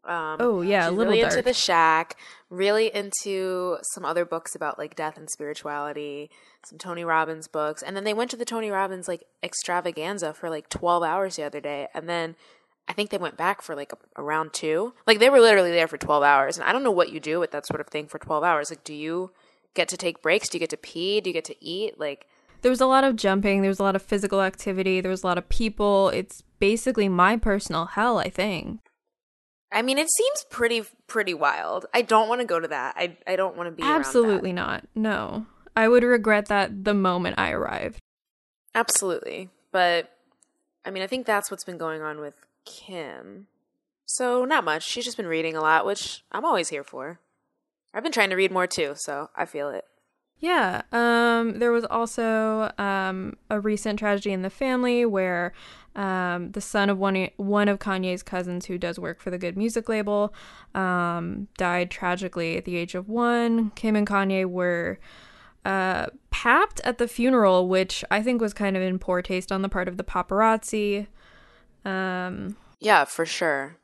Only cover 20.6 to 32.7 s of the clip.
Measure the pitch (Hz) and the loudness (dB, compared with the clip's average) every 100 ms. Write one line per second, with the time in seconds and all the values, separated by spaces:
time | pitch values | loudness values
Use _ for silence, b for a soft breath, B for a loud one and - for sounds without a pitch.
20.6 | 160 151 - 165 180 208 180 165 156 151 | -6 -6 -10 -6 -2 -2 -2 -6 -6 -16
21.6 | 151 180 214 - 151 139 - b b b | -10 -6 -8 -6 -8 -8 -18 b b b
22.6 | 247 254 262 262 269 226 202 196 202 196 | 0 4 4 6 4 2 2 2 2 2
23.6 | 196 190 196 190 - 202 196 196 190 - | 2 2 2 0 0 -2 0 2 0 -2
24.6 | - 190 190 185 185 185 185 175 - - | -6 -2 0 0 0 -2 -2 -2 2 2
25.6 | 226 208 208 196 196 - 190 - _ _ | 2 2 4 6 4 2 -6 -14 _ _
26.6 | 202 226 - 233 196 175 185 226 220 202 | 2 4 0 2 2 6 6 6 2 0
27.6 | - 156 170 - 233 214 - - 208 175 | 0 -4 -4 0 2 2 0 -2 -2 -2
28.6 | - 220 _ _ _ _ _ _ _ _ | -6 -12 _ _ _ _ _ _ _ _
29.6 | _ 208 247 269 320 - 494 587 - - | _ -2 2 0 2 2 2 0 -8 -2
30.6 | 233 233 208 _ _ 220 202 160 143 - | 0 0 -4 _ _ -4 -2 0 0 0
31.6 | 82 175 - 226 226 220 220 240 196 170 | -2 -6 0 0 4 4 4 0 0 -2
32.6 | 165 | -2